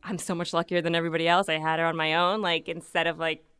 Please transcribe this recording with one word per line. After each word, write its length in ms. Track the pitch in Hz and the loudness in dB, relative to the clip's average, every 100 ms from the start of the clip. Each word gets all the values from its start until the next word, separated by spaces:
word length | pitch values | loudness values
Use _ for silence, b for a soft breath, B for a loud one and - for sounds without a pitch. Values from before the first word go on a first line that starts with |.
I'm 160 | - 170 | -8 -8
so 160 | - | -4
much 180 | 175 175 | -4 -2
luckier 280 | 170 170 180 | -2 0 0
than 140 | 165 | 2
everybody 340 | 170 170 160 165 | 0 0 0 4
else. 200 | 175 190 | 4 4
I 100 | 156 | 0
had 200 | 156 160 | 0 2
her 80 | 165 | 0
on 100 | 165 | 0
my 180 | 156 | 0
own, 280 | 160 180 214 | 2 2 2
like, 260 | 196 165 160 | 0 -2 -2
instead 380 | 170 - 175 165 | -10 -4 -2 0
of, 120 | 160 | -2
like 260 | 165 156 _ | -4 -4 _